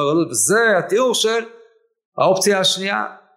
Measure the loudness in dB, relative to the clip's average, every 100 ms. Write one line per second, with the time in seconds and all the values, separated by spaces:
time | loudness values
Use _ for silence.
0 | 0 0 -2 -2 0 2 2 0 0 0
1 | 2 0 0 -2 -6 -14 -20 _ _ _
2 | _ 0 2 2 2 0 0 -2 -4 -6
3 | -6 -12 _